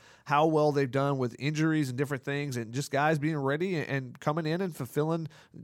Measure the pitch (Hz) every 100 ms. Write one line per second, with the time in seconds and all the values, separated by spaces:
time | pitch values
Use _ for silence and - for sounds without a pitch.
0 | - - - 143 160 156 151 143 135 139
1 | 139 139 123 - 143 151 160 156 135 123
2 | 139 139 - 143 143 120 110 123 139 135
3 | 151 156 151 156 135 147 190 165 - 135
4 | 127 - 151 156 156 175 190 151 127 147
5 | 156 165 160 - - -